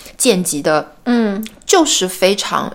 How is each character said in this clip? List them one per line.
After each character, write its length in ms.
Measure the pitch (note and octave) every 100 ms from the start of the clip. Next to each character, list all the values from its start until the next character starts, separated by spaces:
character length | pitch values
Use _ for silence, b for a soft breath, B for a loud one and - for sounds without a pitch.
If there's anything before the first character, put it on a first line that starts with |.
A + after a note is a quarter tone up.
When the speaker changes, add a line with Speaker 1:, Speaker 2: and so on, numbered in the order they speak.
| B B
Speaker 1:
贱 260 | C4 F#3
籍 180 | F3+ D3
的， 300 | C#3+ D#3 C#3+ _ -
Speaker 2:
嗯。 380 | A#3+ A3 G3+ A3 -
Speaker 1:
就 200 | - F4+
是 240 | D4+ - F#3
非 260 | - F#3
常 380 | G3+ - F3 -